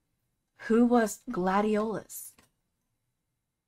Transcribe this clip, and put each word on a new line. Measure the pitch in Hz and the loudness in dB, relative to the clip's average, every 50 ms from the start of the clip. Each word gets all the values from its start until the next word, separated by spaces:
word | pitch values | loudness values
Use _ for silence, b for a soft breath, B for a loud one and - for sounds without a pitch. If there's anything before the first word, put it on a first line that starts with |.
| _ _ _ _ _ _ _ _ _ _ _ - - - | _ _ _ _ _ _ _ _ _ _ _ -10 -4 0
Who | 220 233 240 | 2 4 4
was | 233 240 240 220 208 - - _ 254 | 4 4 2 2 0 -4 -8 _ -8
Gladiolus? | 240 180 180 185 190 202 214 214 214 208 220 226 202 - - - - - - - - _ _ _ _ _ _ _ _ _ _ _ _ _ _ _ _ _ _ _ _ _ _ _ _ _ _ | -6 -4 -2 0 0 0 0 0 0 -2 -2 -4 -6 -8 -10 -12 -16 -18 -18 -20 -20 _ _ _ _ _ _ _ _ _ _ _ _ _ _ _ _ _ _ _ _ _ _ _ _ _ _